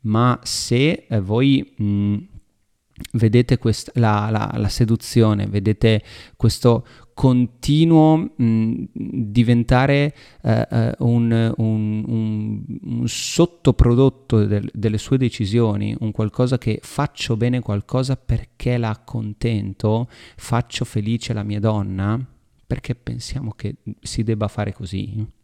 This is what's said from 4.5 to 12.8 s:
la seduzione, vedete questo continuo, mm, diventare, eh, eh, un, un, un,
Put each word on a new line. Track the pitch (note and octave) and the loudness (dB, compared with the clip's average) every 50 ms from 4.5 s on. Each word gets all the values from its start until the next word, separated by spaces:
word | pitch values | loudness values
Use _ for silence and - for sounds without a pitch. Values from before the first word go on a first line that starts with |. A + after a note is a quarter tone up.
| - | -2
la | A2+ G#2+ G2 | -2 -2 -2
seduzione, | - - B2 G#2+ A#2 A2+ - - - A#2+ A2+ G#2+ G#2+ G2+ G2+ | 2 0 2 2 2 -2 -2 0 4 4 4 4 4 0 -2
vedete | G2+ G2+ G#2 F#2+ G#2+ G#2 _ - A2+ A2 G#2 - - - - - - - | -2 -2 0 0 0 0 _ 2 2 2 2 -2 -6 -20 -20 -20 -20 -6
questo | _ - A2+ - - - A#2+ A#2 A#2 - - - - - _ _ | _ 0 0 2 4 4 4 4 2 -2 -8 -20 -20 -20 _ _
continuo, | - - C3 B2+ B2 B2 A#2 _ _ - - C#3+ D3+ E3 E3 E3 D#3 D#3 D#3+ D#3 D#3+ - - _ - | 0 2 2 4 4 0 0 _ _ -2 0 4 4 4 6 6 6 8 6 4 4 0 -4 _ 0
mm, | B2 A2+ A2+ A2+ A2 A2+ B2 - G2+ - _ | 0 2 2 2 0 0 -2 -6 -8 -10 _
diventare, | - - - - C3+ A2+ G2+ G#2 A#2+ A#2 A#2 A#2+ A#2+ A#2 - B2+ B2 C3+ C#3 C#3+ C#3+ C#3+ D3 - - - - _ - | -10 -10 -6 -4 -6 -6 0 2 2 4 4 4 2 4 4 4 4 4 4 2 2 2 -2 -4 -8 -20 -20 _ -6
eh, | - - A2+ A2+ A2+ - | 0 0 2 2 0 0
eh, | A2+ A#2 A2+ A#2 - _ | 0 0 0 0 -2 _
un, | C3 A#2+ A#2 A#2 A#2 A#2 A2+ A2+ A2+ A2+ - | 0 2 2 2 2 2 2 2 2 0 0
un, | - A2 A2 A2 G#2+ G#2+ G#2+ G#2+ G#2+ A2 | 0 0 0 0 0 -2 -2 -4 -4 -4
un, | A#2 A2+ A2 A2 A2 G#2+ G#2+ G#2+ A2 G#2+ G#2 - - - - | -4 -2 -2 -2 -2 -4 -4 -4 -6 -6 -8 -8 -10 -12 -12